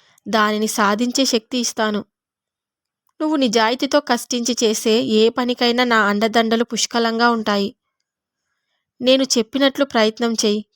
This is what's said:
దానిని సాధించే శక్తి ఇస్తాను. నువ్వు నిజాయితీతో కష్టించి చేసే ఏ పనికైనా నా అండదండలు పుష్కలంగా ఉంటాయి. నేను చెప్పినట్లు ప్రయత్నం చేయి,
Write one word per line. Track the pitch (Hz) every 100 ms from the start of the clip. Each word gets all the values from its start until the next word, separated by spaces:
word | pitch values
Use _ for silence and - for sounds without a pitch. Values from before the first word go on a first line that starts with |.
| _ _ 208
దానిని | 214 214 214 220
సాధించే | - 202 208 247 254 262
శక్తి | 233 - 247
ఇస్తాను. | 233 - 214 208 - _ _ _ _ _ _ _ _ _ _ _
నువ్వు | 311 302
నిజాయితీతో | 254 233 220 262 269 294
కష్టించి | 294 240 - 240 240
చేసే | 233 220 220 226 220
ఏ | 262 214 226
పనికైనా | 247 240 240 240 240
నా | 247 226 202
అండదండలు | 202 220 233 226 226
పుష్కలంగా | 233 214 - 240 233 226 240
ఉంటాయి. | 233 214 202 196 - _ _ _ _ _ _ _ _ _ _ _ _
నేను | 247 262
చెప్పినట్లు | 262 240 220 269 277 277 277
ప్రయత్నం | 233 214 220 233
చేయి, | 220 220 214 -